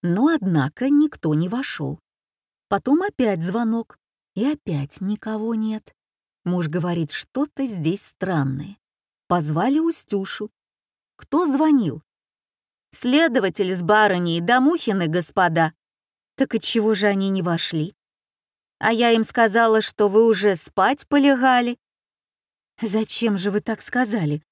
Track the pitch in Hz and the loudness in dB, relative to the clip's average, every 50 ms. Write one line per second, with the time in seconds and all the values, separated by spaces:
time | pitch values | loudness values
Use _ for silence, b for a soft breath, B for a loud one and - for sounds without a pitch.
0 | - 175 170 196 247 320 339 294 202 190 170 151 131 143 _ - 247 277 285 294 | 0 0 0 2 2 2 2 0 0 0 0 0 0 -2 _ -4 -2 2 4 4
1 | 302 302 - - - 165 151 151 170 180 214 247 269 - - - 151 135 135 - | 2 2 -2 -4 -2 -2 0 0 0 -2 -4 -6 -6 -8 -8 -8 -8 -8 -8 -10
2 | _ _ _ _ _ _ _ _ _ _ _ _ _ _ 208 196 - - 277 330 | _ _ _ _ _ _ _ _ _ _ _ _ _ _ -4 -2 0 2 0 2
3 | 370 415 - - 254 220 196 165 165 180 180 233 240 220 226 233 226 _ - _ | 0 -2 -2 0 0 0 0 -2 -4 -4 -2 -2 -2 -2 -2 -4 -6 _ -16 _
4 | _ _ _ _ _ _ _ - 220 277 302 294 _ - 165 143 139 139 - - | _ _ _ _ _ _ _ -4 -2 -2 -2 -4 _ -6 -4 -4 -4 -6 -10 -8
5 | 185 190 214 208 - 220 220 214 214 226 233 220 220 220 214 214 _ - _ _ | -6 -6 -6 -6 -6 -8 -6 -6 -4 -4 -4 -4 -4 -4 -6 -8 _ -16 _ _
6 | _ _ _ _ _ _ _ _ _ 170 180 180 170 151 151 180 156 180 175 170 | _ _ _ _ _ _ _ _ _ -4 -2 -2 -2 -2 -4 -4 -2 -2 -2 -4
7 | 165 147 - - - _ _ 262 285 294 _ - 269 247 214 180 147 160 180 202 | -4 -6 -6 -12 -12 _ _ -4 -4 -4 _ -6 -6 -6 -4 -4 -2 -4 -4 -4
8 | - - - _ - 185 180 160 139 135 135 - - 196 202 _ _ _ _ _ | -6 -10 -8 _ -6 -2 -2 -2 -2 -2 -4 -6 -10 -14 -16 _ _ _ _ _
9 | _ _ _ _ _ _ 185 180 151 147 151 160 185 247 277 311 320 330 330 - | _ _ _ _ _ _ -2 0 0 -2 -2 0 0 0 0 0 0 -2 -4 -4
10 | - _ 208 196 190 185 - - - - _ _ _ _ _ _ _ _ _ _ | -8 _ -6 -6 -4 -6 -8 -10 -10 -12 _ _ _ _ _ _ _ _ _ _
11 | _ _ _ _ - _ - 320 359 311 269 269 311 311 302 269 214 156 113 160 | _ _ _ _ -10 _ -2 0 0 2 0 2 2 4 4 2 2 0 -4 -6
12 | _ _ _ _ _ _ _ _ _ _ _ _ _ _ _ _ _ _ - - | _ _ _ _ _ _ _ _ _ _ _ _ _ _ _ _ _ _ -16 -6
13 | - 247 247 294 330 320 233 262 196 190 165 - 202 180 190 180 175 165 208 214 | -2 2 4 4 4 4 2 2 0 0 -2 -2 -2 -2 -2 -4 2 2 4 6
14 | 214 202 185 175 175 170 165 170 170 180 240 254 254 285 349 320 - - 196 196 | 6 4 2 0 0 -2 -2 -2 0 2 2 4 4 2 2 0 -2 -2 0 0
15 | 175 160 160 180 165 - _ - 185 175 160 170 165 156 - _ _ _ _ _ | 0 0 0 -2 -2 -2 _ 2 2 2 4 2 0 0 -2 _ _ _ _ _
16 | _ _ _ _ _ _ _ - 277 - - 226 - - - 233 208 220 220 190 | _ _ _ _ _ _ _ -2 -2 -2 0 -4 -4 -2 -2 0 2 2 0 2
17 | 202 208 202 196 190 196 190 190 170 175 170 165 - - - 160 151 185 - _ | 2 0 2 0 0 -2 -2 -2 -2 -2 -2 -2 -4 -4 -4 -4 -4 -4 -8 _
18 | _ _ _ _ _ _ _ _ _ _ _ _ _ _ _ _ - 220 233 226 | _ _ _ _ _ _ _ _ _ _ _ _ _ _ _ _ -2 -2 0 2
19 | 240 233 233 226 220 - - - 233 220 190 233 233 226 220 220 214 - - - | 2 4 4 2 2 0 2 2 2 4 4 4 4 4 4 2 2 -2 -2 0
20 | 214 202 190 214 233 226 220 175 196 208 190 165 - - _ - 185 220 277 - | 0 4 6 6 6 6 4 4 2 0 0 0 -4 -6 _ 0 2 2 0 -2
21 | - _ 294 285 277 285 277 247 240 196 190 247 247 240 247 _ _ _ _ _ | -4 _ 2 4 4 4 4 4 4 2 2 2 0 -2 -6 _ _ _ _ _
22 | _ _ _ _ _ _ _ _ _ _ _ _ _ _ _ _ 226 214 180 220 | _ _ _ _ _ _ _ _ _ _ _ _ _ _ _ _ -6 -2 -2 -2
23 | 220 - - - 233 226 208 190 175 202 190 208 - - 226 - - - - 247 | -2 -2 -4 -2 0 0 0 0 -2 -2 -2 -2 -4 -4 -8 -6 -8 -6 -2 -2
24 | 254 214 202 220 170 147 147 147 _ _ | -2 0 0 -2 0 -2 -2 -4 _ _